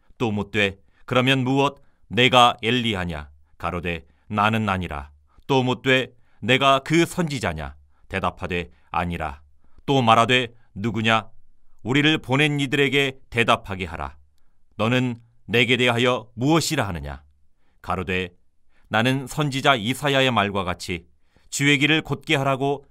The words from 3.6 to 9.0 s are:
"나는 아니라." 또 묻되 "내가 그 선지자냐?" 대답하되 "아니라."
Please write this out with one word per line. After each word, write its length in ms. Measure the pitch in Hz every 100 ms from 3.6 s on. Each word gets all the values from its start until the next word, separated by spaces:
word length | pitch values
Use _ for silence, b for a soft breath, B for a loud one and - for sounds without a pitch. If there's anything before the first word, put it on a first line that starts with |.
| 85 87 85 85 - _ -
"나는 400 | 104 104 110 107
아니라." 420 | 92 87 73 71 - _ _ -
또 160 | 135
묻되 500 | 127 123 131 131 120 - _ -
"내가 400 | 104 131 139 135
그 220 | - 160 170
선지자냐?" 720 | - 165 139 95 78 71 - _ _ -
대답하되 600 | 95 90 - 87 90 85 - _
"아니라." 500 | 82